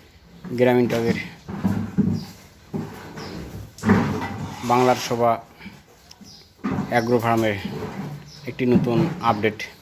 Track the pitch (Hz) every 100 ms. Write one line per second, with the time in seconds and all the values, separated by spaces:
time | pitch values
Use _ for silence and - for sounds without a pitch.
0 | - - - - - 120 123 123 120 117
1 | 117 - - - - - - - - -
2 | - - - - - - - - - -
3 | - - - - - - - - 104 -
4 | - - - - - - 120 123 127 123
5 | - 120 120 113 - - - - - -
6 | - - - - - _ - - - 123
7 | 113 120 117 117 113 101 - - 107 -
8 | - - - - - - 127 123 - 117
9 | 110 - 117 110 107 104 - -